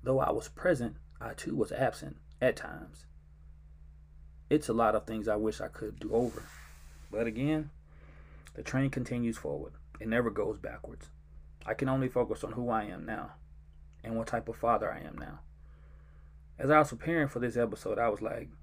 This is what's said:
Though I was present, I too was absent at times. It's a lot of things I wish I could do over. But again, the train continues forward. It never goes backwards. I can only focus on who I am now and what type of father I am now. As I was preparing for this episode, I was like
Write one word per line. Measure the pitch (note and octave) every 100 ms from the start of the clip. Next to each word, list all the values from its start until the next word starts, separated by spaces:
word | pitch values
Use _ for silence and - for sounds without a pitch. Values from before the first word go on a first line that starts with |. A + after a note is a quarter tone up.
Though | - C3+
I | C#3
was | A2+ -
present, | - F3+ D3+ A#2+ - - -
I | A#2
too | - - -
was | -
absent | - C3 - C#3 - - -
at | B2+ -
times. | - - - - - - - - - - - - - - - - - - -
It's | D3+ D3+
a |
lot | A#2 G#2+ G#2+
of | -
things | A2 G#2
I | G#2+
wish | A2 G#2+
I | -
could | - A2 G#2
do | -
over. | A2+ A#2+ - - - - - - - -
But | G#2 A#2
again, | A2+ C#3 D#3 D3 - - - - - - - - -
the |
train | - C3 C#3
continues | C3+ A#2+ A#2+ A#2 A2+
forward. | D2 C#2+ C#2 - - -
It | A2
never | A#2 A#2+
goes | G#2 G#2 G#2+
backwards. | - - - - - - - - - - -
I |
can | A2+ C3+
only | C3 B2+
focus | B2+ A#2 A2
on | -
who | A2 A#2+
I | A2
am | G#2 F2 D#2+
now | G#2+ - - - - - - - -
and | A2+ A2+
what | A2+
type | A2+ A2+
of | A2+
father | A#2 A2 G#2+
I | D#2
am | D2+ -
now. | - - - - - - - - - - - - - -
As | C3+
I | D3+
was | D3
preparing | A#2 - E3+ C#3
for | B2
this | B2 A#2+
episode, | A#2 A2 - G#2+
I | A#2
was | G#2
like | G#2+ A2 G#2 -